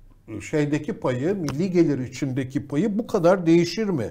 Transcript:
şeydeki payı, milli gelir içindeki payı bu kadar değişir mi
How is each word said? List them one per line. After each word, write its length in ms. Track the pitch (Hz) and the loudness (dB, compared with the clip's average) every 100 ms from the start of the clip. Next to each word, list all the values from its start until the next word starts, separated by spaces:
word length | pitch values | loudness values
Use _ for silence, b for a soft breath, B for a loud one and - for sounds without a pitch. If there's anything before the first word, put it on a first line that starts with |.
| - - - 107 - | -20 -20 -14 -12 -4
şeydeki 420 | 156 147 147 151 | 0 0 0 -4
payı, 420 | - 151 127 147 | -4 -2 -2 -2
milli 360 | 202 151 135 190 | -2 -4 -2 0
gelir 280 | 175 160 135 | 4 4 2
içindeki 680 | 127 - 139 127 131 143 - | -4 -6 -4 -4 -4 -4 -4
payı 300 | 143 208 202 | -2 0 0
bu 80 | 240 | -2
kadar 400 | 214 165 190 165 | 2 4 4 4
değişir 380 | 170 170 - | 4 4 0
mi 200 | 214 165 98 | -2 -2 -4